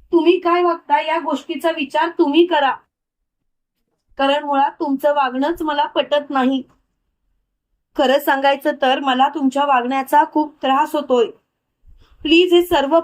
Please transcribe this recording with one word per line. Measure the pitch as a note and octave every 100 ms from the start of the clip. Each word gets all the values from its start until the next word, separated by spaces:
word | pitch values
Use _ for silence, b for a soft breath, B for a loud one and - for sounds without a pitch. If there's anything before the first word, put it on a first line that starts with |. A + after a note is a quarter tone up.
| -
तुम्ही | E4+ D#4+ F4+
काय | F4 F4
वागता | F4 E4+ - D4
या | D#4 E4
गोष्टीचा | D4+ D4 - D4+ E4
विचार | E4 C4+ D4+ E4
तुम्ही | E4+ D4+ D4+ F4
करा, | D#4 C4 - _ _ _ _ _ _ _ _ _ _ _ _ _ -
कारण | C#4 C#4+
मुळात | D4 C#4 C#4
तुमचं | - D4+ C4+ D4
वागणंच | D4 C4 B3+ C#4+ E4+
मला | D#4 D4 D4+
पटत | E4 - D4 D4
नाही. | C#4 B3+ C4+ - _ _ _ _ _ _ _ _ _ _ _ _ -
खरं | C4 C#4
सांगायचं | D4 C4+ C#4 C#4 D4+ D4
तर | C4+ C4+
मला | C#4 B3+ C4+
तुमच्या | D#4 C4+ C#4
वागण्याचा | C#4+ C4 B3 C4+ C4 D4 D4+
खूप | D#4 D4+ -
त्रास | C4+ C4+ D4+
होतोय, | D4+ C#4+ B3 A#3 - _ _ _ _ - - _ _
प्लीज | D4+ E4 F4+
हे | F4
सर्व | F4 D#4+ C4+ E4